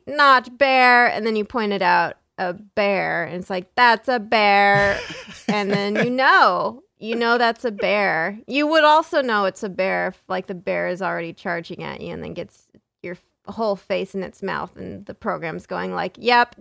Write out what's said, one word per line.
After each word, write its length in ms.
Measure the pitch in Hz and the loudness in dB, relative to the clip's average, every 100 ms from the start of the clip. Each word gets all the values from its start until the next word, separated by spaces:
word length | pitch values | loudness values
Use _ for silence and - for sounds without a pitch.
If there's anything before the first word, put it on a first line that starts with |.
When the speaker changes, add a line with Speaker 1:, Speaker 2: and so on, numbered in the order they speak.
| - | -8
Speaker 1:
"Not 500 | 294 285 254 240 247 | 2 6 6 2 0
bear." 500 | 269 262 247 240 240 | 2 4 6 6 4
And 180 | - 220 | 0 -2
then 100 | 214 | -2
you 80 | 202 | -4
pointed 380 | 240 214 196 | -4 -2 0
out 320 | 180 175 165 - _ - | 2 2 0 -6 _ -8
a 140 | 185 | -6
bear, 720 | 180 214 - 202 190 165 165 | -8 -8 -2 0 0 -2 -4
and 120 | 151 175 | -6 -8
it's 160 | - | -8
like, 220 | 185 180 - | -8 -6 2
"That's 340 | 240 226 - | 4 4 0
a 100 | 247 | -4
bear." 800 | 208 226 208 202 202 202 202 - - | 0 2 4 4 4 4 2 -2 -6
Speaker 2:
<laughs> 40 | - - - - | -14 -18 -10 -4
Speaker 1:
And 220 | 208 202 | -2 -2
then 260 | 202 202 214 | -2 -2 -2
you 120 | 240 | 0
know, 720 | 254 277 370 233 180 202 240 _ _ | 2 4 6 6 2 -4 -8 _ _
you 180 | 214 233 | -8 -2
know 220 | 233 233 | 0 2
that's 260 | 233 233 | 2 0
a 80 | 240 | -6
bear. 680 | 202 190 208 196 160 175 214 - | -4 -2 0 0 0 -4 -8 -6
You 180 | 269 302 | -2 2
would 180 | 320 | 4
also 380 | 302 311 320 320 | 6 4 2 -2
know 240 | 262 214 196 | 0 0 -2
it's 160 | - | -4
a 80 | 208 | -8
bear 380 | 175 190 180 180 | -4 -2 -2 -4
if, 160 | - - | -6 -8
like, 200 | 185 190 | -8 -8
the 80 | 180 | -8
bear 320 | 190 180 175 | -6 -4 -4
is 160 | 180 | -4
already 300 | 175 170 170 | -6 -6 -8
charging 500 | - 190 170 165 170 | -10 -8 -8 -8 -12
at 180 | 147 - | -12 -12
you 100 | 170 | -12
and 100 | 165 | -12
then 100 | - | -12
gets 320 | 170 - _ _ _ _ _ | -12 -14 _ _ _ _ _
your 100 | 175 | -16
f-, 400 | 180 _ _ - | -16 _ _ -16
whole 220 | 196 220 190 | -6 -4 -4
face 400 | - 185 190 190 | -4 -6 -4 -8
in 80 | |
its 180 | 180 - | -10 -10
mouth, 340 | 190 - 180 - | -8 -8 -10 -12
and 300 | 185 196 202 | -16 -14 -16
the 80 | |
program's 540 | - 220 165 165 175 - | -10 -8 -6 -8 -10 -10
going 260 | 180 185 | -8 -6
like, 220 | 180 180 - | -6 -8 -4
"Yep, 360 | 220 240 240 - | 2 2 2 -2